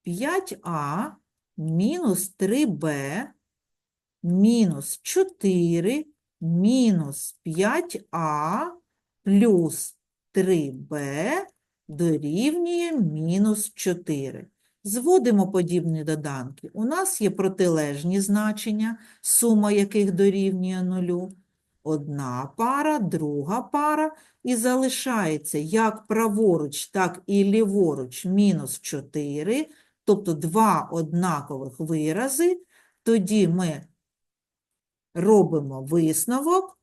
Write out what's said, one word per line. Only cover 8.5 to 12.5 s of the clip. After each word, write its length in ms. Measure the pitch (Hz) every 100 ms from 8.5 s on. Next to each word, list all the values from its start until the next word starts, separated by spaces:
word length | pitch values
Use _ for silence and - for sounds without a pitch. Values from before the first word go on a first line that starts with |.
| 214 349 349 _ _ _ _
плюс 760 | - 202 233 185 160 - - _ _ _ _
три 400 | 196 185 175 143
Б 760 | 131 143 151 139 143 202 339 381 _ _ _ -
дорівнює 1040 | 147 170 151 147 170 277